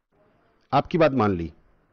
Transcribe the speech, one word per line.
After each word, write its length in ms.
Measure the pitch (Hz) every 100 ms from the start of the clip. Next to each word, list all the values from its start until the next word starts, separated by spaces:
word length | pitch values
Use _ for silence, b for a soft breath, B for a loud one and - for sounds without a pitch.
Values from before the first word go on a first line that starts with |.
| _ _ _ _ _ _ _
आपकी 240 | 131 - 170
बात 140 | 156
मान 200 | 131 107
ली, 220 | 90 82 - _ _ _